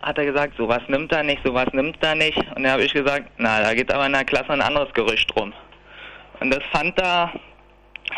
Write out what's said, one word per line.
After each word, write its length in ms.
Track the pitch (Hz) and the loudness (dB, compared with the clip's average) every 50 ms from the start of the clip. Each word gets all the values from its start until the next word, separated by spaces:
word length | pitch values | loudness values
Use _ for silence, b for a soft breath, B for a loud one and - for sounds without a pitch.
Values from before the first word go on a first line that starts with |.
hat 160 | - 147 - 151 | -6 -4 -2 0
er 60 | 147 | 0
gesagt, 280 | 143 135 143 147 143 - | 2 2 0 0 0 -2
„Sowas 240 | - 117 107 120 120 120 - | -2 0 0 0 0 0 0
nimmt 220 | 139 139 160 151 | -2 0 0 0
er 120 | 170 156 147 | 0 0 2
nicht, 160 | 147 143 - - | 0 0 0 0
sowas 240 | 135 123 127 127 131 - | 0 0 0 0 0 0
nimmt 240 | 135 139 160 160 - | 0 0 -2 -2 0
er 120 | 160 156 156 | 0 2 2
nicht.“ 240 | 156 156 156 151 - - - - | 2 2 0 0 -2 -4 -4 -4
Und 80 | 131 131 | -2 2
dann 100 | 131 131 | 2 4
hab 60 | 131 | 4
ich 120 | 135 139 - | 2 2 2
gesagt, 380 | 147 135 143 143 143 123 - - - | 2 2 2 0 0 -4 -8 -6 -2
„Na, 220 | 117 110 110 110 | 0 2 2 4
da 120 | 104 110 113 | 2 2 2
geht 180 | 120 127 - | 2 2 2
aber 140 | - 143 139 | 2 2 2
in 80 | 139 139 | 2 2
der 120 | 135 135 | 0 0
Klasse 240 | - 147 127 135 - | 0 0 0 0 0
ein 120 | 151 139 | 0 0
anderes 320 | 104 123 147 147 139 - - | 2 2 2 0 0 0 0
Gerücht 400 | 117 107 113 110 113 123 - - | 0 0 2 2 0 0 0 0
rum.“ 180 | 113 104 104 - - - - - - B B B B B B B B B B B B | -2 -2 -2 -6 -14 -20 -20 -20 -20 B B B B B B B B B B B B
Und 120 | - 131 | -2 0
das 120 | 135 143 - - | 0 0 -2 -2
fand 260 | - 156 151 180 - 190 | -2 0 0 0 0 0
er 320 | 185 180 175 175 170 170 - B B B B B - - - _ _ - - - - - - | 0 2 2 2 0 0 -4 B B B B B -20 -20 -20 _ _ -20 -20 -18 -14 -10 -4